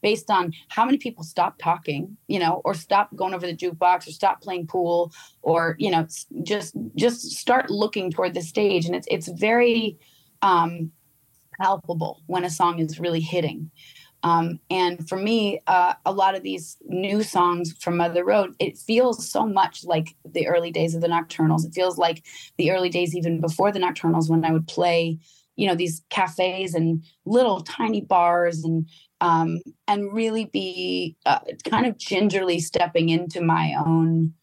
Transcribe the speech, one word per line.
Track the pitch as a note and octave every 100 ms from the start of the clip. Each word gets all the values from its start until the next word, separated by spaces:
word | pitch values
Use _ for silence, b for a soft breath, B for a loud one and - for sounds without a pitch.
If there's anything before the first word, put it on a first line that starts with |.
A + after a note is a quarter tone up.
based | G#3 G#3+ -
on | G3 F3 B B
how | -
many | B3 C#4+
people | B3 -
stop | D#3+ - E3 -
talking, | E3 F3 D#3+ C#3+ F#3+ G#3 -
you | F#3+
know, | E3 F3+ -
or |
stop | E3+ - G3+ G3+ -
going | F#3+ F#3
over | F3+
the | E3
jukebox | F3+ E3 F3+ F3+ -
or |
stop | D3+ G3 -
playing | - F3+ E3
pool | F#3 F3 E3+ E3+ B B B
or, | - E3 E3 D#3+
you | G#3
know, | E3
s-, | D#3+ - - -
just, | E3+ G#3 - - A2 -
just | A#3 A#3+ -
start | - - B3+ -
looking | G3+ G#3+ G#3 F#3
toward | E3 F#3
the | E3
stage. | E3 - G#3 F#3 E3
And | F3
it's, | -
it's | F#3 D#3+
very, | E3 G#3 A#3 A#3+ A#3 G#3+ D#3+ b b b _
um, | G3 F3 E3+ E3+ E3 _ _ _ _ _ _ -
palpable | F#3 F#3+ - E3+ - - -
when | F3+
a | F3+
song | D#3+ F3 E3+
is | D#3+ D#3
really | F3 E3
hitting. | D#3+ F3+ D#3 - D#3 B B B B _
Um, | E3+ E3+ E3 E3 _
and | F#3 F3+ F3 D#3+
for | F#3+
me, | G3+ A3+ G3+ G3 -
uh, | F3+ F3+ - -
a |
lot | G3 F#3+
of | F#3+
these | F#3+ F#3 D#3+ - -
new | F3+ G3 G3+
songs | G#3+ F#3+ F3 F3 E3+
from | E3 - F3
Mother | E3+ E3+
Road, | F#3 G#3 F#3+ -
it | G3 -
feels | - A3+ B3+ A#3 -
so | - A3
much | F#3+ F#3+ -
like | F3 D#3+ D#3+ _ D#3+
the | D#3+ -
early | F3 E3+
days | E3 E3 E3
of |
the | E3+
Nocturnals. | E3+ E3 - D#3+ D#3+ D#3+
It | F3
feels | F#3 E3+
like | E3+ E3 B B B -
the | D#3+
early | F#3 F#3
days, | F3 F3 F3
even | E3 E3
before | E3 D#3+ G3
the | G3
Nocturnals, | F3+ F3+ E3 E3 D#3+
when | D#3+ D#3+
I |
would | D#3+ D#3+
play, | - F3 E3+ E3 D#3+ b b b -
you | G3+
know, | E3+
these | F3 D#3+ _
cafes | - F3+ D#3+ F#3 F#3 F#3+
and | E3 E3 E3 B B -
little | A#3 B3 F#3
tiny | D#3+ - A3+ G#3
bars | G3+ F#3 F3 F3 F3 E3
and, | E3 E3 D#3+ B B _
um, | F3 E3 E3 E3 - - -
and | G3+ G3+
really | G#3 A3+ A3 A3
be, | G3 F#3+ F3+ F3+ F3+ F3 - -
uh, | C#3+ - - -
kind | A3+ B3
of | G#3
gingerly | - F#3 G#3 F#3 F#3+ E3+
stepping | E3 - E3+ E3 E3
into | E3 F3 F3
my | E3+ D#3+ D#3 - D3+
own | E3 E3 E3 D#3+ -